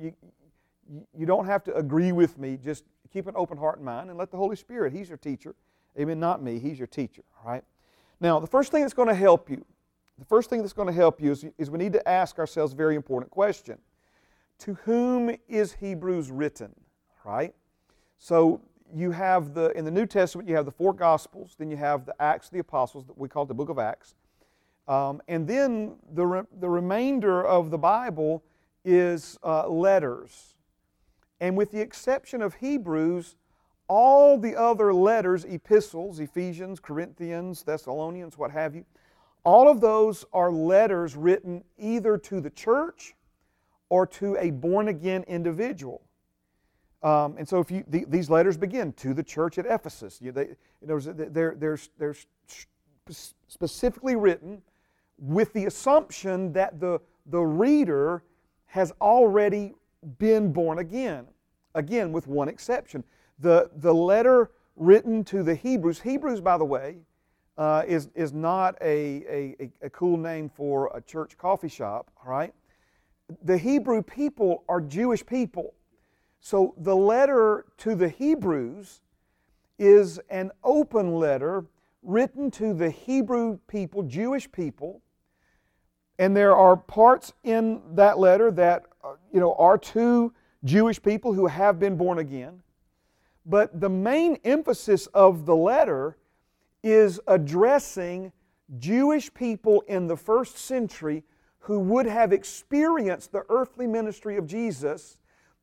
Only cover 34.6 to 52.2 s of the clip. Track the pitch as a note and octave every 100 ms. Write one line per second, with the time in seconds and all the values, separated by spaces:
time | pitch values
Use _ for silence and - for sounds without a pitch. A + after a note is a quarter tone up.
34.6 | A#3 A3+ G#3 F#3 F#3+ A3+ F#3 F3+ F#3 F3
35.6 | - G#3+ G#3 E3 F#3+ D#3+ D3 F3 F3+ E3
36.6 | F#3 F#3 - D3+ F3 - E3+ E3+ F3+ F3
37.6 | - D#3 C3 C#3 D#3+ F3+ E3+ D3 C#3 D3+
38.6 | D#3 D#3 - _ _ _ _ _ E3+ G#3
39.6 | C#4 C4 A3 A3 A3 G3 - F#3 F3+ E3
40.6 | D#3+ F#3+ A3 F#3 E3+ C#3 E3 F#3+ F3+ F3
41.6 | - - G#3+ A#3 G#3+ G#3+ - G3 D3 -
42.6 | - C4 E4 - - _ _ _ _ _
43.6 | _ _ - F3+ F#3 - G3+ G3 F3 C3+
44.6 | D#3+ G3 G#3+ E3 F3 F#3 F#3 F3 E3+ E3
45.6 | A#3+ G3 C3+ - _ _ _ _ _ _
46.6 | _ _ _ _ D#3 D3+ D3 - D3+ F#3
47.6 | E3+ F#3 - D#3+ - D#3+ D#3 D#3+ F3+ D#3+
48.6 | F#3 B3 F3 - C3 C3+ D#3 - E3 E3+
49.6 | F3 A3 D#3 - G2+ - B2 B2+ D3+ -
50.6 | _ _ D3+ D3+ C#3 D#3+ D#3 D#3 E3 D#3+
51.6 | D#3 D3+ - - D3 D3